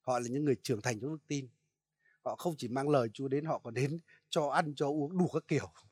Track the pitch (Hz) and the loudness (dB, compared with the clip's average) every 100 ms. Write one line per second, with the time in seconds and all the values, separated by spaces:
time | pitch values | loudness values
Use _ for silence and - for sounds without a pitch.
0 | - 123 120 131 151 123 - 117 123 113 | 0 -2 0 0 2 0 0 -2 0 -4
1 | 127 156 _ 143 127 _ _ _ _ _ | -4 -8 _ -6 -6 _ _ _ _ _
2 | _ _ - 113 180 156 123 127 143 147 | _ _ -6 -4 -4 -4 -4 -2 4 4
3 | 117 107 135 139 160 135 123 117 135 165 | 4 -2 -2 -2 -2 -4 -4 -2 0 -2
4 | - - _ 165 147 143 165 139 147 151 | -10 -20 _ 0 2 2 0 0 0 0
5 | 143 185 180 156 - 147 90 - - | 0 2 2 2 0 -2 -2 -12 -20